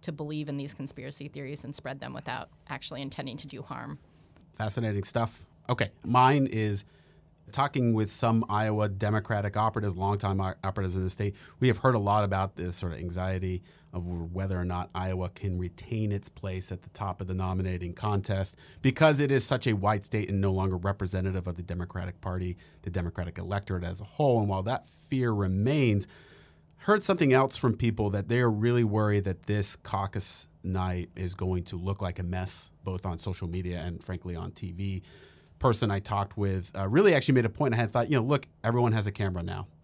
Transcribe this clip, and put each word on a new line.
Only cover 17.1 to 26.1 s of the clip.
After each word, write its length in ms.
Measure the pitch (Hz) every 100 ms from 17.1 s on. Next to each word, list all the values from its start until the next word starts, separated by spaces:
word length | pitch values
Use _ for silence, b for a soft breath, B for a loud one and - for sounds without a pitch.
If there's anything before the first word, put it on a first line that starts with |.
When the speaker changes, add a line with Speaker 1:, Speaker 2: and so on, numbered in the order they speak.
| 90
Speaker 2:
of 60 | 92
the 60 |
nominating 600 | 92 92 92 92 90 87
contest 640 | 87 107 101 - 95 95 - B B
because 360 | 131 131 156 143
it 120 | 143
is 120 | 139
such 220 | - 127 -
a 80 |
white 320 | 107 101 107 -
state 240 | 107 104
and 100 | 98
no 120 | 98
longer 260 | 95 95 90
representative 720 | 95 98 92 95 92 95 90
of 80 | 87
the 80 |
Democratic 580 | 87 87 87 92 87 87
Party, 340 | 95 90 90 87 B B
the 80 | -
Democratic 460 | 90 85 - 87 85
electorate 440 | 87 101 - 90
as 160 | 87 90
a 60 | 104
whole. 340 | - 143 120
And 80 | 101
while 160 | 95
that 220 | 98 127 -
fear 460 | - - 131 123
remains, 760 | 107 95 92 113 151 127 101 -